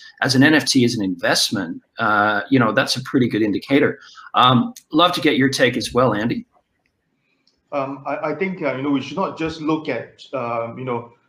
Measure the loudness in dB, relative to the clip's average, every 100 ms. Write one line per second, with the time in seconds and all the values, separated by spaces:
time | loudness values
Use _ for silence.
0 | -16 -6 0 4 6 4 2 2 2 0
1 | -4 -2 -2 0 -2 -4 -6 -10 -14 -4
2 | 0 2 2 0 2 2 4 2 0 -4
3 | -2 0 2 0 0 -2 0 2 2 -2
4 | -16 -20 -4 2 4 4 2 -6 -4 2
5 | 2 2 0 2 0 2 0 0 -2 0
6 | 2 0 -2 -4 -10 _ _ _ _ _
7 | _ _ _ _ _ _ _ -6 -6 -8
8 | -8 -6 -6 -4 -6 -4 -4 -4 -2 -2
9 | -2 -4 -4 -4 -8 -4 -2 -2 -2 -8
10 | -8 -18 -10 -8 -6 -6 -6 -8 -6 -6
11 | -8 _